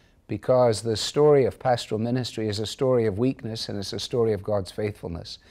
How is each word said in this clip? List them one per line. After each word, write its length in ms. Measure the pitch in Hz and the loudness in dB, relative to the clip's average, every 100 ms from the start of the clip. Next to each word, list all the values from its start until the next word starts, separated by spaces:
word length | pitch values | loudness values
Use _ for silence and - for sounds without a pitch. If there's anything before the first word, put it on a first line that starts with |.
| _ _ - | _ _ -10
because 560 | 107 - 127 123 107 | -4 2 4 4 2
the 120 | 113 107 | -2 -4
story 500 | - 147 151 143 117 | -2 4 6 6 4
of 140 | - | 0
pastoral 400 | 131 120 - 110 | 0 -2 -2 -4
ministry 480 | 117 127 120 - 110 | -2 -2 -4 -4 -4
is 120 | 104 | -4
a 80 | 107 | -6
story 400 | - 131 127 113 | -2 2 2 2
of 100 | 98 | 0
weakness 500 | 131 131 113 113 - | -2 -2 -8 -8 -8
and 120 | 101 | -8
it's 140 | 95 | -8
a 60 | 110 | -8
story 320 | - 123 113 | -4 0 0
of 120 | 101 | 0
God's 280 | 101 104 92 | -2 -4 -4
faithfulness. 680 | - 107 - - 85 - - _ | -6 -6 -6 -10 -10 -12 -16 _